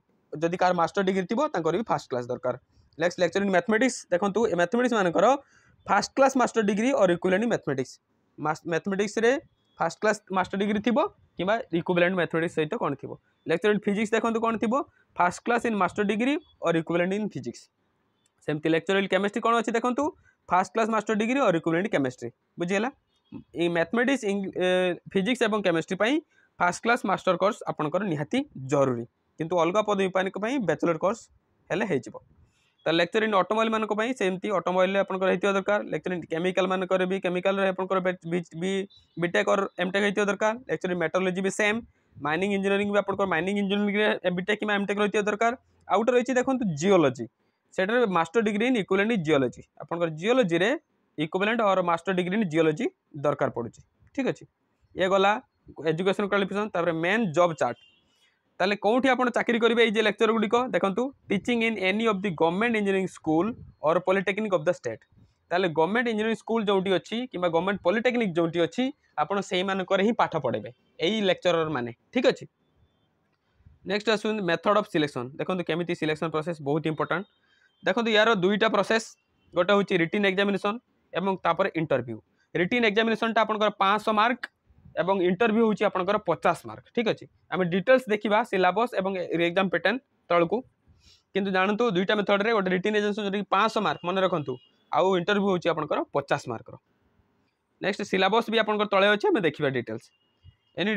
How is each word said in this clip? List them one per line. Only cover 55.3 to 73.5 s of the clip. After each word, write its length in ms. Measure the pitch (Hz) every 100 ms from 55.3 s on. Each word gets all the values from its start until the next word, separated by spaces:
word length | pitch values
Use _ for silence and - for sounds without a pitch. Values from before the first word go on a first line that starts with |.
| 214 - _ - - 147
ଏଜୁକେସନ୍ 360 | 156 190 208 202
କ୍ୱାଲିଫିକେସନ୍। 400 | 202 196 196 214
ତାପରେ 180 | 185 170 160
ମେନ୍ 200 | 170 214 220 151
ଜବ୍ 160 | 175 160
ଚାର୍ଟ, 180 | 127 120 _ _ _ _ _ _ _ -
ତାହେଲେ 160 | 185 208
କେଉଁଠି 240 | 202 247 269
ଆପଣ 120 | 247 247 226
ଚାକିରି 220 | 202 233
କରିବେ 160 | 226 233
ଏଇ 60 | 233 214
ଯେ 60 |
ଲେକ୍ଚର 280 | 214 208 226 226
ଗୁଡ଼ିକ 200 | 214 233 254
ଦେଖନ୍ତୁ, 280 | 180 190 190 262 - -
ଟିଚିଂ 300 | 196 - 240 226
ଇନ୍ 100 | 214 185
ଏନି 160 | 202 226
ଅଫ୍ 80 | 202
ଦି 60 | 202 151
ଗଭର୍ଣ୍ଣମେଣ୍ଟ 340 | 165 180 233 220
ଇଞ୍ଜିନିୟରିଂ 260 | 202 196 185 -
ସ୍କୁଲ 300 | - 156 202 254 - - 147
ଅର୍ 120 | 175 175
ପଲିଟେକ୍ନିକ୍ 480 | 190 190 202 214 180
ଅଫ୍ 60 | 156
ଦ 20 | 175
ଷ୍ଟେଟ୍। 240 | 120 110 _ _ - _ -
ତାହେଲେ 180 | 175 190 151
ଗଭର୍ଣ୍ଣମେଣ୍ଟ 280 | 165 226 240
ଇଞ୍ଜିନିୟରିଂ 260 | 214 220 220
ସ୍କୁଲ 180 | - 226 202
ଯେଉଁଠି 220 | 196 190 180
ଅଛି 180 | - 220 247
କିମ୍ବା 180 | 180 180
ଗଭର୍ଣ୍ଣମେଣ୍ଟ 260 | 165 185 202 175
ପଲିଟେକ୍ନିକ୍ 460 | 214 254 247 220 165
ଯେଉଁଠି 220 | 170 165 165
ଅଛି, 180 | - 262 - _ -
ଆପଣ 140 | 151 202 185
ସେଇମାନଙ୍କରେ 520 | 180 196 190 180 190 202
ହିଁ 60 | 226
ପାଠ 120 | 170 165
ପଢ଼େଇବେ 260 | 135 113 104 - _ - 165
ଏଇ 120 | 220 196
ଲେକ୍ଚରର 400 | 180 180 165 156 143
ମାନେ। 140 | 117 117 _
ଠିକ୍ 140 | 254 262
ଅଛି, 120 | - - _ _ _ _ _ _ _ _ _ _